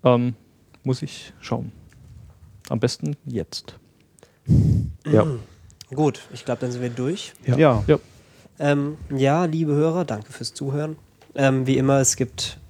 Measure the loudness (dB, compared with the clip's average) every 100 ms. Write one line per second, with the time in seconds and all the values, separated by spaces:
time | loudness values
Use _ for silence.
0 | 6 4 2 -4 _ _ _ -10 -6 -4
1 | -6 -14 -20 -18 -6 -6 -6 -14 -20 -20
2 | -20 -20 -20 -20 -20 -20 -6 -2 -2 -2
3 | -8 -8 -8 -6 -6 -12 -16 -20 _ _
4 | _ _ -20 _ 0 2 4 2 -2 -8
5 | 0 2 2 -2 -10 -20 -20 -20 -12 -2
6 | 0 -2 -16 -14 -8 -6 -4 -6 -6 -4
7 | -6 -6 -10 -8 -2 4 6 4 2 2
8 | 0 -20 _ _ -20 _ 0 0 -2 -8
9 | -8 0 2 2 0 0 0 2 2 0
10 | -4 -6 -10 -12 -12 -8 -6 -4 -6 -10
11 | _ _ -14 2 2 4 2 2 4 4
12 | 2 0 -4 -4 -10 -10